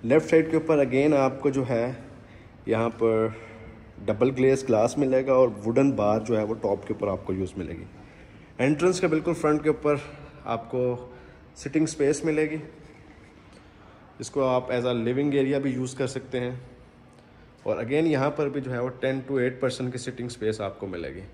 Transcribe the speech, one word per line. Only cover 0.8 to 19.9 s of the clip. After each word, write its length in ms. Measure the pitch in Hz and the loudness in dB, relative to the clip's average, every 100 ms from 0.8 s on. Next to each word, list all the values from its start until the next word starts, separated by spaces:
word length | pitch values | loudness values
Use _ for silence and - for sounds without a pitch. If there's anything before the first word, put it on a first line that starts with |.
| 135 | 4
again 280 | 127 147 | 4 4
आपको 380 | 147 135 135 147 | 4 2 0 -2
जो 120 | 135 | 0
है 400 | 123 117 120 127 - - - - - - - | -2 -2 -2 -6 -14 -20 -20 -20 -20 -12 -2
यहाँ 220 | 113 113 | 0 0
पर 460 | 113 113 110 110 107 - - - - - - - | 0 2 2 0 -4 -16 -18 -18 -18 -20 -8 -4
double 260 | 107 127 | 2 2
ग्लेज 340 | 131 131 131 131 | 4 4 4 2
glass 300 | 110 117 - | 4 4 2
मिलेगा 360 | 135 131 131 | 2 2 4
और 140 | 131 127 | 4 4
wooden 440 | 104 107 120 139 | 2 0 4 4
bar 280 | 113 104 107 | 4 2 2
जो 180 | 107 110 | 0 0
है 60 | |
वो 100 | 107 | 0
top 320 | 110 104 98 - | -2 -2 -2 -4
के 60 | |
ऊपर 160 | 104 104 | -4 -2
आपको 240 | 101 - | -2 -4
यूज़ 200 | 95 92 98 | -4 -4 -6
मिलेगी। 280 | 82 82 - - - - - - - - | -10 -10 -14 -18 -20 -20 -20 -20 -20 -2
Entrance 400 | 131 151 175 180 | 0 4 2 2
के 80 | 175 | 2
बिल्कुल 260 | 156 165 | 2 0
front 300 | 160 151 151 | 0 2 2
के 60 | 151 | 2
ऊपर 320 | 147 147 143 - - - - - | 0 0 0 -4 -16 -20 -14 -6
आपको 680 | 117 - 127 127 123 - - - - - - | -6 -4 -2 0 -2 -8 -18 -20 -20 -20 -12
sitting 320 | 143 156 151 | -2 0 0
space 340 | - 143 151 160 | 2 2 2 0
मिलेगी, 340 | 151 151 156 - - - - - - - - - - - - - - - - | 0 0 -4 -10 -18 -20 -20 -20 -20 -20 -20 -20 -20 -20 -20 -20 -20 -20 -14
इसको 200 | 123 143 | -6 0
आप 280 | 131 127 123 | 2 2 0
as 120 | 123 | -2
a 120 | 123 | 0
living 380 | 120 117 127 147 | 0 0 0 0
area 300 | 139 135 143 | 2 2 0
भी 120 | 139 | 0
यूज़ 240 | 127 127 - | -2 -6 -4
कर 100 | 127 | -4
सकते 320 | 131 - 127 | -6 -6 -6
हैं। 280 | 123 127 - - - - - - - - - - - | -4 -8 -16 -20 -20 -20 -20 -20 -20 -20 -20 -10 -4
और 100 | 92 | -4
again 280 | 113 143 165 | 0 0 2
यहाँ 240 | 143 139 | 2 0
पर 200 | 143 143 | 0 -2
भी 120 | 139 | -2
जो 100 | 131 | -4
है 100 | 123 | -4
वो 80 | 127 | -4
टेन 360 | 127 131 131 131 | -2 -2 -2 -2
to 80 | 135 | 0
eight 220 | 123 127 | 0 0
पर्सन 300 | 131 127 127 | -4 -2 -6